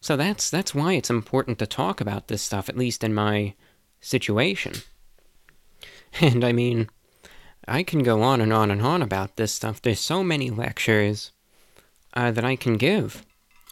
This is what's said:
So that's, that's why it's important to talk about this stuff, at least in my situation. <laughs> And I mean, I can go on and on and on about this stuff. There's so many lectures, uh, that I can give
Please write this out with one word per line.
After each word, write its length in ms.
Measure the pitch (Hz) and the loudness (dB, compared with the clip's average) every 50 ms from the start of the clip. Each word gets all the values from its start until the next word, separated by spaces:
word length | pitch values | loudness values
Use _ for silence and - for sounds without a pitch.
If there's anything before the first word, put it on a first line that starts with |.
So 140 | - - 160 131 | -2 0 0 0
that's, 320 | 147 190 208 202 - - | 2 0 0 -2 -4 -2
that's 260 | - 160 196 - - | -2 -2 -2 -2 -2
why 180 | 143 143 170 190 | -2 0 2 0
it's 160 | 156 - - | 0 0 0
important 500 | 127 117 107 - - 131 131 - 117 - | -2 -2 -2 0 -2 -2 0 0 -4 -4
to 60 | 113 | -4
talk 360 | - - - 139 180 196 - | -6 -4 -4 -2 -2 -2 -4
about 260 | - 104 101 - - - | -4 -4 -4 -6 -6 -6
this 140 | 110 101 | -8 -6
stuff, 280 | - - - 101 95 - | -6 -4 -4 -4 -4 -4
at 80 | - 120 | -4 -2
least 260 | 127 123 117 - - | -2 -2 -2 -2 -2
in 100 | 110 110 | -2 0
my 400 | 107 107 104 104 104 104 101 98 _ _ _ _ _ _ _ _ _ | 0 0 2 2 0 0 -2 -6 _ _ _ _ _ _ _ _ _
situation. 720 | _ - - 131 - - 107 107 127 180 196 185 - - - - | _ -2 -2 -2 0 0 0 2 2 0 -2 -4 -6 -8 -8 -10
<laughs> 60 | - - - _ - - - - _ - _ _ _ - _ _ _ _ _ - - - - - - _ - - | -14 -14 -20 _ -20 -20 -20 -20 _ -20 _ _ _ -20 _ _ _ _ _ -20 -20 -20 -20 -20 -20 _ -2 2
And 220 | 165 151 120 120 120 | 4 4 4 4 2
I 80 | 123 | 2
mean, 380 | 120 120 120 123 120 117 110 107 _ _ _ _ _ _ _ - - - - - - _ - - | 2 2 2 2 2 0 -2 -2 _ _ _ _ _ _ _ -20 -20 -20 -20 -20 -20 _ -10 -4
I 160 | 117 139 185 | -2 -2 -2
can 200 | - - 160 135 | 0 0 2 4
go 180 | 120 113 107 | 4 4 4
on 200 | 107 127 135 127 | 4 4 4 4
and 120 | 110 110 110 | 4 4 4
on 180 | 110 107 104 | 4 4 2
and 100 | 98 101 | 2 2
on 200 | 107 131 160 180 | 2 2 2 0
about 340 | 156 107 95 98 98 101 _ | 0 0 -2 -2 -4 -4 _
this 180 | - 110 104 - | -4 -4 -2 -2
stuff. 280 | - - 110 107 - | -4 -6 -6 -8 -2
There's 180 | - 123 113 - | 0 0 0 0
so 240 | - - 160 185 196 | -2 -2 -2 0 0
many 260 | 180 160 147 131 123 | 0 0 -2 -2 -4
lectures, 840 | 117 104 117 - - - - - 113 107 104 101 104 104 - - _ _ _ _ _ _ _ _ _ - _ _ _ _ _ _ - | -4 -4 -4 -6 -4 -4 0 2 4 4 4 2 0 -2 -6 -14 _ _ _ _ _ _ _ _ _ -20 _ _ _ _ _ _ -4
uh, 180 | 120 123 120 | -2 0 0
that 140 | 113 113 113 | 0 0 0
I 100 | 123 135 | 0 -2
can 220 | 127 - 123 117 107 | -2 0 0 2 2
give 480 | 117 147 202 214 143 107 - - - _ _ _ _ _ _ _ - _ | 4 2 2 2 0 -2 -6 -12 -20 _ _ _ _ _ _ _ -20 _